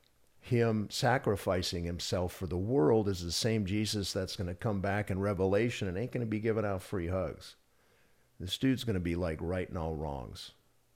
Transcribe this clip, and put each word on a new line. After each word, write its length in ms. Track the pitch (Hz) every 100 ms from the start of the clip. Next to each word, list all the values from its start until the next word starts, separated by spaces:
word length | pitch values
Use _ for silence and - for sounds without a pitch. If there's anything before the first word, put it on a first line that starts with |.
| _ _ _ _
him 480 | - 120 113 110 101
sacrificing 920 | - 123 135 113 95 101 92 87 87
himself 480 | 85 87 - 92 90
for 160 | - 87
the 100 | 90
world 500 | 104 139 151 110 101
is 160 | 90
the 60 | 85
same 340 | - 113 110
Jesus 480 | 92 107 104 107 92
that's 220 | 101 92
gonna 220 | - 87 92
come 240 | 117 98
back 280 | 98 104 104
in 120 | 95
Revelation 680 | 98 92 95 101 120 - 98
and 100 | 90
ain't 140 | 123
gonna 160 | 127 110
be 140 | 107
giving 240 | 113 107
out 180 | 104 92
free 240 | - 98 85
hugs. 480 | 92 78 - - - _ _ _ _ _ _ _ -
This 180 | 92 -
dude's 240 | 131 127
gonna 160 | 117 95
be, 160 | 85
like, 240 | 85 87 80
righting 360 | 85 92 90 87
all 180 | 80
wrongs. 560 | 76 76 67 55 - - - _ _ _